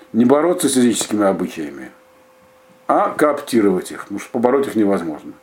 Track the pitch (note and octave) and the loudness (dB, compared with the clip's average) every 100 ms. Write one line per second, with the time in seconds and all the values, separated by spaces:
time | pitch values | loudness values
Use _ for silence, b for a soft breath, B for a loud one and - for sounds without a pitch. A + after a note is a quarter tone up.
0 | B A2+ B2 D3 E3 F3 C#3+ B2+ A#2+ G#2 | B 2 4 4 2 0 0 2 2 0
1 | - G#2+ G2 F#2 F2+ - D2 C#2 - - | -2 0 0 0 -4 -8 -12 -12 -18 -20
2 | _ _ _ _ _ _ _ _ - D3+ | _ _ _ _ _ _ _ _ -2 0
3 | G3+ - D3 - - A#2 G2+ F2+ - - | 0 0 0 0 -2 2 2 0 -4 -12
4 | - G2+ - B2 B2 C#3 C#3 A2+ G2+ F#2+ | -12 -12 -8 0 2 2 0 0 0 0
5 | E2 D2 C#2+ - | -4 -12 -14 -20